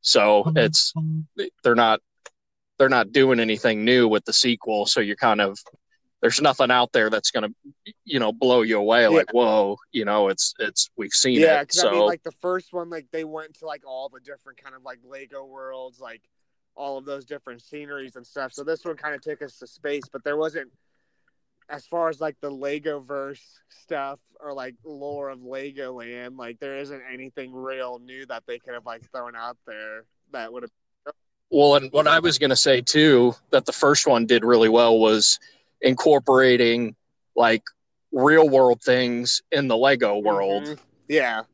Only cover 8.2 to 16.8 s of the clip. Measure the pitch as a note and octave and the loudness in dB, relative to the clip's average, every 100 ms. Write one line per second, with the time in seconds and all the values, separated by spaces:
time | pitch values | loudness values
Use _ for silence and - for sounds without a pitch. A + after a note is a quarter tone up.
8.2 | A2 A2+ B2+ B2 A2+ A2 G#2 A#2 A2+ A2+ | -4 -2 2 2 2 0 2 4 4 4
9.2 | - A#2 A#2 G#2+ G2+ G2+ _ - G2+ G#2+ | 2 0 2 2 0 -4 _ -6 -2 0
10.2 | G2 F#2+ - - G#2+ - - - - - | 0 0 -6 -6 -6 -4 -6 -6 -4 -2
11.2 | C3+ B2+ D#3+ D3+ C#3+ - F3+ - - E3 | 0 4 4 2 -2 0 0 2 0 0
12.2 | E3+ - F3+ F#3 - F3+ E3+ E3 B2+ D#3+ | -10 -10 -8 -8 -8 -12 -12 -14 -12 -12
13.2 | D#3 D#3 D#3 D#3 D#3+ D3 C3+ C3 C3+ C3 | -12 -14 -16 _ -16 -16 -14 -14 -14 -16
14.2 | B2 C#3+ C#3 B2 C#3 C3 B2+ B2 B2 C#3 | -20 -20 -20 _ -20 -20 -20 -20 _ -20
15.2 | C3+ C#3 C3+ C3+ C3 C3 C3 B2 B2+ A2+ | -18 -20 -20 -18 -16 -16 -18 _ -20 -20
16.2 | _ _ _ _ _ - | _ _ _ _ _ -14